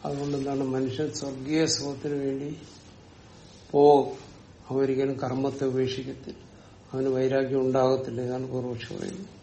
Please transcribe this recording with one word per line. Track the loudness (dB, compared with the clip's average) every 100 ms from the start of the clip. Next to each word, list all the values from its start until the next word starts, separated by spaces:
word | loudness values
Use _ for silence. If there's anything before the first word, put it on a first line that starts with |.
| -6
അതുകൊണ്ട് | -4 -2 -2
എന്താണ്, | -2 -2 0 0
മനുഷ്യൻ | 0 0 -4 -4
സ്വർഗീയ | -8 -8 -2 2 2 2
സുഖത്തിന് | -2 -6 -4 -2
വേണ്ടി | -2 -2 -6 -8 -14 -20 -20 -20 -20 -20 -20 -20 -20 -20 -2
പോകും. | 6 8 8 6 -4 -14 -20 -20 -20 -6
അവൻ | 0 0
ഒരിക്കലും | 2 0 0
കർമ്മത്തെ | -4 -2 -2 0 -2
ഉപേക്ഷിക്കത്തില്ല, | 0 0 -2 -8 -10 -14 -16 -18 -20 -20 -20 -10
അവന് | -2 0 2
വൈരാഗ്യം | 2 2 2 2 2
ഉണ്ടാകത്തില്ല. | 4 4 4 0 -4 -4
ഇതാണ് | -4 -4
പൂർവപക്ഷി | -4 -4 -6 -8 -8
പറയുന്നത്. | -8 -8 -14 -16